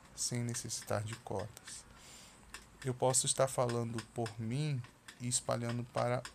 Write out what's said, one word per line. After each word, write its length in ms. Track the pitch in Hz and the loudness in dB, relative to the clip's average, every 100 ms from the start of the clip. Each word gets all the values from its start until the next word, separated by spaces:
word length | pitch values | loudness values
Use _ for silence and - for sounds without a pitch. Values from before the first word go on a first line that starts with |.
| - - | -16 -4
sem 280 | - 123 | -2 0
necessitar 600 | 120 117 117 - - 104 | 0 -2 -4 -6 0 0
de 120 | 107 113 | 0 -6
cotas. 680 | - 107 107 - - - - - - - - - - - - - | -4 -4 -4 -8 -14 -14 -14 -18 -18 -18 -18 -20 -16 -16 -16 -6
Eu 100 | 135 | -2
posso 320 | 123 127 131 143 | 4 4 6 4
estar 220 | - 135 | 4 4
falando 540 | - 123 120 117 113 - | 4 4 4 0 -2 -4
por 160 | - 113 107 | -4 -4 -2
mim 420 | 110 131 151 135 123 - - - | -2 0 0 0 -4 -12 -18 -6
e 80 | 123 | 0
espalhando 560 | 123 - 120 120 120 123 | 0 2 0 0 -2 -2
para 360 | 127 120 123 - | 0 2 0 -2